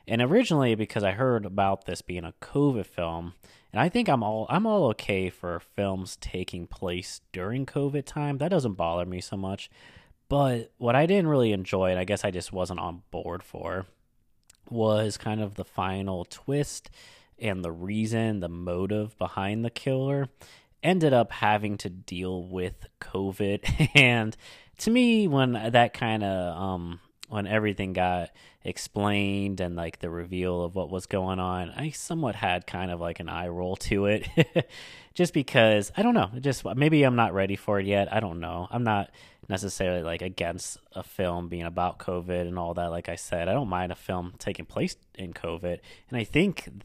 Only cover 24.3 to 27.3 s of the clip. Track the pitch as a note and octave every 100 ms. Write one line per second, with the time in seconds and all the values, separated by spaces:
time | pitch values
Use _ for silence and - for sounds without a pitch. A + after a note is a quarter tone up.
24.3 | - - - - - - A#3+ A#3+ A3+ G3
25.3 | C3+ B2+ A#2 A2+ A#2+ A#2+ - A#2 A2 G2+
26.3 | F#2+ F2 E2 F#2+ F2+ E2+ F2 - _ -